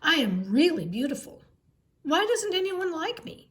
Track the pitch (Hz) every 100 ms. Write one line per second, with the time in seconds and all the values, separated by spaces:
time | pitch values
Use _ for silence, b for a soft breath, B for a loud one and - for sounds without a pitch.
0 | 302 330 226 185 190 214 339 311 165 190
1 | 269 269 - - - _ _ _ _ _
2 | 302 320 415 453 427 370 381 370 370 320
3 | 349 480 - - -